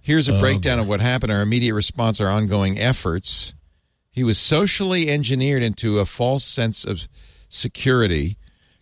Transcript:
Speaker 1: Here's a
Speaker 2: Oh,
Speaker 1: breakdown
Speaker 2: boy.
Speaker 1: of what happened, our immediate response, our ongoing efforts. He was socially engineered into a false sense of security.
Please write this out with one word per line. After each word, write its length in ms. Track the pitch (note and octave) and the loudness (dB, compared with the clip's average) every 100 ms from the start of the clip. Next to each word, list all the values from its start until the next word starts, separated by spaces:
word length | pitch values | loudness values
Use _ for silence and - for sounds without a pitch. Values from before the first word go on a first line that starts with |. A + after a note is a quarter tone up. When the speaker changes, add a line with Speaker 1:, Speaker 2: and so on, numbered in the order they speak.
Speaker 1:
Here's 300 | - D#3+ C3+ | 2 2 2
a 40 | |
Speaker 2:
Oh, 60 | G2 | 2
Speaker 1:
breakdown 380 | - G2+ F#2 B2 | 2 2 0 0
Speaker 2:
boy. 40 | |
Speaker 1:
of 40 | G#2 | 0
what 120 | G2+ | 0
happened, 280 | A#2+ B2 A2 | 0 0 0
our 120 | G2+ | 0
immediate 320 | G2+ A#2+ A#2+ | 2 0 0
response, 480 | G#2 G2+ - A2+ G#2 | 0 -2 0 -2 0
our 60 | G2+ | 0
ongoing 500 | G#2 G#2+ G2+ F#2+ F#2+ | 2 0 0 0 0
efforts. 720 | A#2 B2+ - E2+ - - - - _ _ _ _ _ | 0 0 -2 -2 -4 -4 -6 -10 _ _ _ _ _
He 140 | - | -2
was 140 | B2 G#2 | 0 2
socially 720 | - D#3 G3+ - G3 F#3 D#3 | 2 2 2 0 0 0 0
engineered 520 | D3 A#2+ C3 C3+ C#3 | 0 0 0 0 0
into 360 | A#2 G2+ A2+ G#2 | 0 -2 0 0
a 80 | F#2+ | 0
false 360 | - A#2+ C3+ | -2 -2 0
sense 440 | - - A2+ G#2+ - | -2 -2 -2 -2 -6
of 200 | F#2+ - - - - - | -8 -10 -18 -20 -20 -10
security. 880 | - - - C3 B2+ G#2+ D#2+ D#2 G2+ - _ _ _ | -6 -6 -2 2 2 2 2 -2 -6 -14 _ _ _